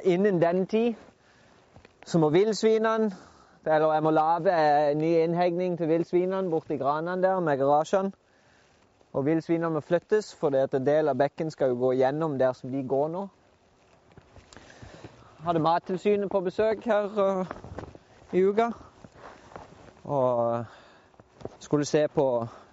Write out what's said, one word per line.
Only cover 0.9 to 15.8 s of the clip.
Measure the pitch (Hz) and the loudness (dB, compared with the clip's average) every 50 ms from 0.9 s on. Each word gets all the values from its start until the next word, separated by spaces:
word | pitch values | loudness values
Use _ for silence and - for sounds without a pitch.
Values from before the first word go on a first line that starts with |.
| 214 - - - - _ _ _ _ _ _ _ _ _ _ _ - - - _ _ _ - | -4 -6 -12 -20 -20 _ _ _ _ _ _ _ _ _ _ _ -20 -20 -20 _ _ _ -6
så | - - 165 | -2 0 2
må | 151 151 | 2 4
villsvinene, | 151 185 214 220 196 - 220 220 220 220 220 220 226 220 220 208 185 - - - - - _ _ _ _ - | 4 2 2 2 0 2 2 2 2 2 0 0 0 0 -2 -2 -4 -8 -16 -20 -20 -20 _ _ _ _ -2
eller | 156 156 151 156 156 156 | 0 2 2 2 2 2
jeg | 156 156 | 2 2
må | 160 | 2
lage, | 156 156 156 160 170 170 160 196 | 2 2 2 2 0 0 0 0
eh, | 175 160 151 151 143 147 151 143 147 | 2 4 4 4 4 4 2 2 0
ny | 151 156 165 170 165 160 | 0 0 2 2 2 2
innhegning | 170 165 175 180 180 170 180 185 180 175 | 2 0 0 0 0 0 -2 -2 -4 -4
til | 160 170 | -2 0
villsvinene | 151 165 165 165 - 180 175 180 185 190 190 190 175 | 0 0 0 0 0 0 0 0 0 -2 -4 -2 -2
bort | 160 156 - - | -2 -4 -4 -4
i | 151 | -6
granene | 127 131 139 147 156 165 175 185 185 | -2 -2 -2 -2 -2 -4 -4 -2 0
der | 180 185 190 185 | 0 0 2 0
med | 170 151 143 | 0 0 0
garasjene. | 131 135 143 147 151 160 - 202 190 196 196 - _ _ _ _ _ _ _ _ _ _ _ _ _ _ _ _ _ _ _ - | 2 2 2 2 2 2 2 0 0 0 -2 -6 _ _ _ _ _ _ _ _ _ _ _ _ _ _ _ _ _ _ _ -6
Og | 139 135 | -2 0
villsvinene | 151 165 165 - - 170 165 170 165 | 0 0 0 0 -2 -2 -2 -2 -2
må | 160 151 | -4 -4
flyttes, | - - 175 170 - - 214 214 - - - | -2 -2 -2 -2 0 0 -2 -2 -2 -4 -6
for | - 165 147 | -4 -2 0
det | 135 135 135 | 2 2 0
at | - - | 0 0
en | 135 127 | 0 0
del | 143 147 156 156 143 | 2 2 2 2 2
av | 131 | 2
bekken | 127 143 143 - - 160 156 | 0 0 0 -2 -4 -8 -6
skal | - - 143 131 | -4 -2 0 0
jo | 123 | 0
gå | 120 127 131 127 131 | 0 0 2 2 2
gjennom | 131 131 147 156 165 156 139 127 | 2 2 0 0 -2 -2 0 0
der | 131 127 127 | 0 0 -2
som | - - 127 | -4 -8 -8
de | 131 143 135 | -6 -6 -4
går | 123 135 135 151 | -2 -2 -2 -2
nå. | 160 170 190 196 190 - _ _ _ _ _ _ _ _ _ _ _ _ _ _ _ _ - - _ - - - _ - - - - - - - - - - - - - - - - - - 156 | -2 -4 -8 -10 -12 -14 _ _ _ _ _ _ _ _ _ _ _ _ _ _ _ _ -20 -20 _ -20 -20 -20 _ -20 -20 -20 -20 -20 -20 -20 -20 -20 -20 -20 -20 -20 -20 -20 -20 -20 -8 -4
Hadde | 170 170 160 | -2 0 2
Mattilsynet | 151 160 170 180 | 2 2 2 0